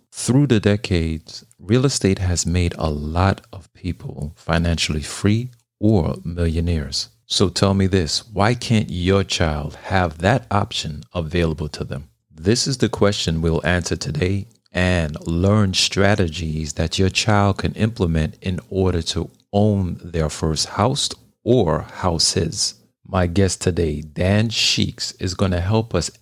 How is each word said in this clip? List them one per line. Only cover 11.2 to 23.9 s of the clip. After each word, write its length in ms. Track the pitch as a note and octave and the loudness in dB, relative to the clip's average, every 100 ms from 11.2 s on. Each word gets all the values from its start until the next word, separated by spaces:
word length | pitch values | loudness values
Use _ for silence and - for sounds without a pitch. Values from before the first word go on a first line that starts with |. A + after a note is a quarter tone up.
| D#2 E2+ E2 D#2 D2+ | -2 0 0 -2 -6
to 140 | - | -8
them? 260 | - C#2 D2+ _ _ | -10 -10 -12 _ _
This 360 | - F2 A#2+ - | -4 0 0 0
is 100 | C3 | 0
the 140 | A2 | -2
question 500 | - G2+ G2 - E2 | 2 2 2 -2 0
we'll 260 | E2 D#2+ D#2 | 2 2 2
answer 300 | F2 E2 F#2 | 0 0 -4
today 520 | - D2 F2+ G2 G2 _ _ | -4 -2 0 -2 -6 _ _
and 460 | F2+ F2+ F2+ D#2+ D#2 - | 0 2 2 0 -4 -4
learn 460 | E2 G2 G#2+ G2 | 0 4 4 2
strategies 1000 | F#2 - - G2 G#2+ F2 D2+ D#2+ D#2 D2+ | 0 -2 2 2 2 0 -2 -6 -4 -6
that 240 | - E2+ - | -4 -4 2
your 100 | F#2+ | 0
child 480 | - - G#2 G2+ F#2+ | 2 2 2 2 0
can 160 | - | -4
implement 640 | - A2 A#2 F2+ D#2+ D#2 - | -2 -2 0 0 2 -2 -4
in 180 | F#2+ F2+ - | -6 -6 -4
order 320 | F#2+ F#2+ F2 | 0 0 0
to 300 | E2 E2 D2 - _ | -2 -4 -6 -10 _
own 480 | G2+ G#2+ G2+ F2+ - | 2 4 2 -2 -4
their 240 | F2 E2 D#2 | -6 -4 -2
first 380 | - D#2+ D#2 - | -2 -2 -2 -4
house 420 | - A2+ C#3 - - _ _ | 0 0 0 -4 -8 _ _
or 380 | - B2 E2+ D2+ | 2 2 4 0
houses. 920 | - - F#2 E2 - F#2+ E2 - - - _ _ - | -4 -4 -2 0 0 0 -2 -2 -6 -6 _ _ -4
My 200 | F#2 F2 | 0 2
guest 360 | F2 F#2+ - | 4 2 2
today, 400 | - E2+ E2 | 0 0 0